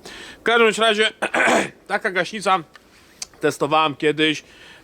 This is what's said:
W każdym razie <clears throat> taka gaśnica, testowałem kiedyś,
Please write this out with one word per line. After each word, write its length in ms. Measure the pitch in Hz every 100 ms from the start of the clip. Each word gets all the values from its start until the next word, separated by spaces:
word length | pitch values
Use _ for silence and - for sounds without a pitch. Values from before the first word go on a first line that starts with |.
| - - - -
W 40 |
każdym 400 | - 233 226 196
razie 280 | 226 214 214 - - - -
<clears throat> 360 | 240 - - -
taka 240 | 202 220
gaśnica, 480 | 185 170 214 190 190 156 - _ - - - - -
testowałem 540 | 151 135 143 156 156 135
kiedyś, 480 | 151 147 156 147 - - - -